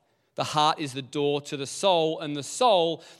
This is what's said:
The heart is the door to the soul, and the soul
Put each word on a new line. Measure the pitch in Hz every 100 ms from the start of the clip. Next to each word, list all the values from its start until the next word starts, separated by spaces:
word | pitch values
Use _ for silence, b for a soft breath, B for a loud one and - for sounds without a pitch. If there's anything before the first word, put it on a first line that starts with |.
| _ _ _
The | -
heart | 135 156 151 160
is | 147
the | 131
door | 123 147 143 143
to | 139 147
the | 135
soul, | - 196 175 160 160
and | 156
the | 147
soul | 131 - 254 196 165 156 B B